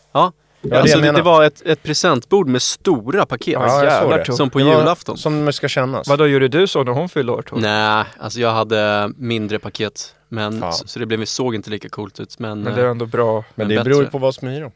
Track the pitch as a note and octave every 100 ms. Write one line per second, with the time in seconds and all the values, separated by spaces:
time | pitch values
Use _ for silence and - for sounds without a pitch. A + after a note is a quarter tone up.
0 | _ C#3 F3+ - _ _ - B2 D3 D3+
1 | D3+ D3 E3+ D#3+ D3+ - - D#3 D#3 D3
2 | F3+ C3 - G3+ D3 B2+ - - G4 C#4
3 | A2 F#3+ D#3+ B2+ F3 C3+ A#2+ C#3 C#3+ C#3+
4 | C#3+ G2+ - A#2+ C3+ C#3 C#3+ D#3 D#3+ F3
5 | - - D#3 D3+ D3 C#3 C#3+ C#3+ C3 B2+
6 | - C#3+ D3+ C#3 C3 D3+ F#3+ D#3 B2 B2
7 | F3 D#3 A#2+ A#2 - A#2 G#2+ G#2+ G#2+ G#2+
8 | G#2 - A2 A#2+ A#2 A2+ A2 A2 G#2 G#2
9 | G#2 D3+ A#2+ A2+ G#2 G#2+ G#2+ - G#2 -
10 | - _ _ A2 G#2 A2 A#2 A2+ - A#2
11 | A2 A2 G#2+ - B2+ G#2+ G#2+ G#2 A2 -
12 | G#2 - A2 - A2+ G#2+ G#2 B2 B2 A#2
13 | A2+ A#2+ A2+ A2 - - G#2 A2 A#2+ C#3+
14 | C#3 C#3 C3 - C3 C#3 C#3+